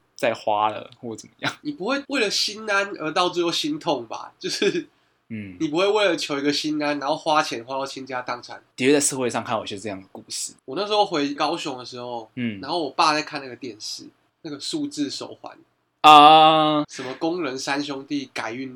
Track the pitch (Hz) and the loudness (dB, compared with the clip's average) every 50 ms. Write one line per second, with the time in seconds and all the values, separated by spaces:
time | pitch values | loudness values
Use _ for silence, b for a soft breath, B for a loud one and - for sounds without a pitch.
0 | _ _ _ - 143 120 113 - - 110 104 104 107 107 107 - - - - - | _ _ _ -4 -2 -2 -2 -2 -2 -2 0 2 2 0 -2 -4 -10 -16 -16 -14
1 | - 117 110 107 - - _ _ - - - - - 151 143 147 180 226 277 285 | -12 -12 -12 -12 -16 -20 _ _ -8 -8 -8 -8 -10 -10 -8 -6 -4 -2 -2 -4
2 | - - 269 262 220 196 - - - 214 202 214 220 214 202 196 202 202 190 - | -4 -4 -2 -2 0 0 0 -2 -2 -4 -6 -8 -4 -2 0 0 -2 -2 -6 -8
3 | 156 156 151 185 180 175 - 175 170 170 160 - - 147 151 151 - 170 151 117 | -6 -2 0 2 2 2 0 0 0 0 -2 -2 -2 -4 -4 -4 -2 -2 -2 -2
4 | 117 - 104 - - - - - - 185 - - 214 196 - 175 - - _ _ | -4 -8 -12 -12 -12 -14 -14 -10 -8 -6 -2 0 0 0 0 -2 -4 -8 _ _
5 | _ _ _ _ _ - 110 107 101 98 90 90 160 151 147 170 190 202 214 214 | _ _ _ _ _ -12 -12 -10 -10 -10 -6 -6 -4 -2 0 0 2 2 2 4
6 | 208 185 170 151 - - 147 139 143 147 143 - - 151 151 147 147 147 147 143 | 2 2 2 0 -2 -4 -4 -2 0 0 0 0 -2 -4 -2 -2 -2 -2 -2 -2
7 | 135 135 - - - 165 151 156 151 - 131 117 113 127 135 135 135 135 - 135 | -2 -4 -4 -2 0 2 2 2 2 0 -4 -10 -8 -8 -8 -6 -6 -8 -8 -12
8 | 131 131 131 127 127 - 123 120 - - 110 98 - _ _ - 127 131 147 143 | -12 -10 -10 -8 -6 -8 -8 -10 -12 -16 -20 -20 -20 _ _ 0 2 4 4 4
9 | 143 - 143 135 127 120 117 117 113 117 120 107 92 98 107 98 104 110 98 98 | 4 0 0 -2 -2 -2 -2 -4 -4 -2 -4 -4 -4 -6 -10 -10 -10 -10 -10 -10
10 | 98 - - 113 - - - - - - - _ _ - 131 170 208 202 214 208 | -14 -18 -20 -20 -14 -12 -10 -10 -10 -10 -12 _ _ -10 -8 -6 -4 0 2 2
11 | 202 196 175 151 143 143 143 147 156 147 170 170 170 156 127 123 120 - 127 123 | 2 2 0 0 -2 -2 -2 -2 -2 -2 -2 -4 -6 -8 -10 -10 -12 -14 -14 -12
12 | 120 123 120 117 110 - - 127 123 113 104 95 92 135 170 175 156 131 - - | -10 -10 -10 -10 -10 -10 -8 -6 -6 -6 -6 -8 -8 -6 -4 -4 -4 -2 0 2
13 | 165 156 151 151 147 - 156 143 139 127 120 - - 120 104 107 - - - - | 4 4 4 2 -2 -6 -8 -12 -12 -12 -14 -12 -12 -12 -12 -12 -12 -12 -12 -12
14 | 110 98 - _ _ _ _ _ - 160 147 139 - - - 151 143 143 - 147 | -14 -18 -20 _ _ _ _ _ -14 -12 -12 -10 -8 -6 -4 -4 -4 -4 -4 -4
15 | 143 127 - - 120 - - - - - - - _ _ _ _ _ _ _ _ | -4 -4 -6 -8 -10 -12 -14 -16 -18 -18 -18 -20 _ _ _ _ _ _ _ _
16 | - 151 151 147 147 151 156 156 156 160 160 156 156 156 151 151 151 - - - | 10 12 12 12 12 12 12 10 10 8 6 6 4 2 2 0 -2 -4 -8 -10
17 | 127 127 131 - 170 165 170 180 160 131 131 131 - 147 139 147 143 139 139 135 | -8 -8 -6 -4 -4 -2 -2 -2 -4 -4 -6 -6 -4 -4 -4 -2 -4 -4 -8 -10
18 | 135 - 151 143 131 - - - 117 113 120 131 135 127 127 | -8 -6 -6 -6 -6 -8 -8 -8 -8 -6 -8 -8 -10 -10 -12